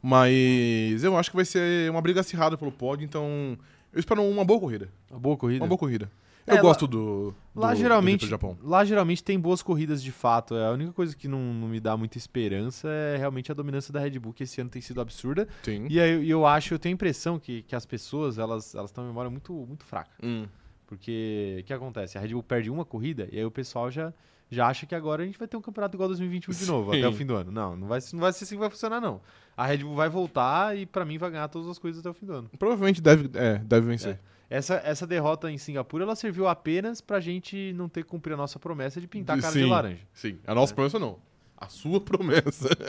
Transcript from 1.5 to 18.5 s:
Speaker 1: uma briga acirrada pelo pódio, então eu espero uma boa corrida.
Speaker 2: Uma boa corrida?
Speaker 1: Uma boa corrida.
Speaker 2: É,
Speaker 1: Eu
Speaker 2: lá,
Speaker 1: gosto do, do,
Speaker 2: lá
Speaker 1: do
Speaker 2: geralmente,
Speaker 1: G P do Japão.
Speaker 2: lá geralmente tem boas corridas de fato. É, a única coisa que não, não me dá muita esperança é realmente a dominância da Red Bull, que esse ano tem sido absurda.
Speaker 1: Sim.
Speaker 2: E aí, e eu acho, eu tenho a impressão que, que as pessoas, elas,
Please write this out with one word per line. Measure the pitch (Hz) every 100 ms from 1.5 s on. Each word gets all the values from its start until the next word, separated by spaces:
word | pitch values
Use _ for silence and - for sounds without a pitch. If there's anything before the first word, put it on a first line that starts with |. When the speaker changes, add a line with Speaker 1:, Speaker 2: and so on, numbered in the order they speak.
| 180 175 175 165
Speaker 1:
uma | 165
briga | 165 185
acirrada | 185 170 160 160
pelo | 147
pódio, | - 123 143 151
então | 143 147 147 139 120 - _ _
eu | -
espero | 170 208
uma | 202 202 190
boa | 220
corrida. | 175 107 95 - _
Speaker 2:
Uma | 127
boa | 131 143
corrida? | 120 127
Speaker 1:
Uma | 165
boa | 180
corrida. | 147 113 104 _ _ _ -
Speaker 2:
É, |
Speaker 1:
Eu | 208
Speaker 2:
lá, |
Speaker 1:
gosto | 180 151 143
do, | 113 107 101 101 98 - -
do, |
Speaker 2:
lá | 226
Speaker 1:
do | 240
Speaker 2:
geralmente, | 240 226 185 196 107
Speaker 1:
G |
P |
do |
Japão. | 104 98 90
Speaker 2:
lá | 127 185
geralmente | 202 208 170 175
tem | - 196
boas | 170 180
corridas | - 160 156 147
de | 131
fato. | - 120 117 - 113
É, | 110
a |
única | 127 165
coisa | 175 170 143
que | 139
não, | 135 123
não | 117 113
me | 113
dá | 110 110
muita | 110 120
esperança | - 127 107 98 117 131 156
é | 151 151 143
realmente | 139 131 127
a | 147
dominância | 143 139 135
da | 143
Red | 143 135
Bull, | 113
que | 117
esse | 131 -
ano | 123
tem | 127
sido | - 127
absurda. | 117 - 123 156 214 -
Speaker 1:
Sim. | - 104 131
Speaker 2:
E | 160
aí, | 165 165
e | 156
eu | 160 147
acho, | 151 -
eu | 165
tenho | 175
a | 185
impressão | 185 139 165 170
que, | - 120
que | -
as | - -
pessoas, | 113 - 147 147 110
elas, | 113